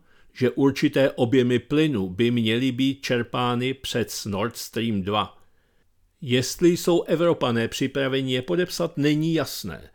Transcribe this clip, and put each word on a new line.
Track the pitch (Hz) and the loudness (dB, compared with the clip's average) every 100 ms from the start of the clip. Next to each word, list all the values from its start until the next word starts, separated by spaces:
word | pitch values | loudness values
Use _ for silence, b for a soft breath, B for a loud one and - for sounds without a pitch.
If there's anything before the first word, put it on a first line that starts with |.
| b b b | b b b
že | - 123 | -2 -2
určité | - 139 135 151 143 135 | 2 2 2 0 2 2
objemy | - 120 131 123 123 | 2 2 4 4 2
plynu | - 147 160 127 95 | 0 0 2 0 -4
by | 92 117 | 0 2
měly | 120 110 113 131 | 2 0 0 0
být | 120 131 131 | 0 0 -2
čerpány | - 127 113 127 123 120 127 | -2 -2 -2 -2 0 0 -2
přes | 131 - 127 107 - | -4 -4 -4 -4 -6
Nord | - 98 117 - | -6 -4 -4 -6
Stream | - - 117 104 | -8 -4 -2 -2
dva. | 95 104 98 - - _ _ _ _ _ _ _ | 0 -2 -2 -8 -20 _ _ _ _ _ _ _
Jestli | 143 123 127 - 175 170 | -2 0 0 2 2 2
jsou | - 170 | 2 0
Evropané | - 160 170 151 131 117 113 | 2 2 2 2 0 0 -2
připraveni | - 135 143 135 135 131 | -2 -4 -2 -2 -2 -2
je | 127 | -2
podepsat, | 127 175 175 - 170 156 | -2 -2 -2 -4 -4 0
není | 143 151 160 | 2 2 2
jasné. | 160 135 - 98 69 - | 0 -2 -6 -10 -12 -16